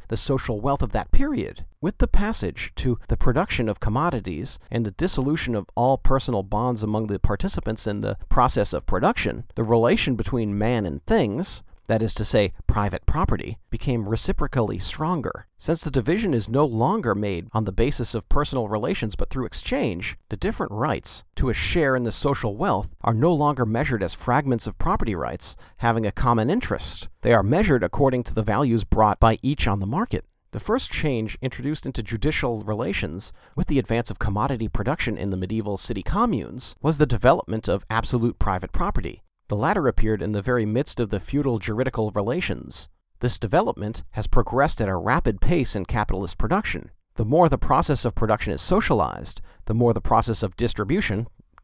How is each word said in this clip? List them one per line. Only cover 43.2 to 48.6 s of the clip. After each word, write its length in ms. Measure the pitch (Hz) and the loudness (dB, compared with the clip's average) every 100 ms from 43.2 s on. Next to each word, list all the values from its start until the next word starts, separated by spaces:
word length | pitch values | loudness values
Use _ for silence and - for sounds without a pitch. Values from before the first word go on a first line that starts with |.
| 123 - | -4 -2
development 680 | 107 156 233 - 104 113 - | 0 2 2 -2 -6 -8 -10
has 160 | - 104 | -6 4
progressed 520 | - - 123 143 - | 6 6 2 2 0
at 80 | 104 | -2
a 60 | |
rapid 460 | 92 92 139 - 95 | -2 0 0 0 4
pace 340 | - 170 123 | 4 4 2
in 120 | 104 90 | -2 -2
capitalist 520 | - 104 95 98 - | -2 0 -2 -4 -2
production. 540 | 110 196 - - - - _ - | 0 0 0 -6 -10 -20 _ -4
The 80 | |
more 240 | 107 151 170 | 2 6 6
the 100 | - | 4
process 460 | - 139 160 135 | 2 2 2 0
of 100 | 120 | 0
production 380 | - 110 107 110 | 0 2 2 0
is 80 | 78 | -2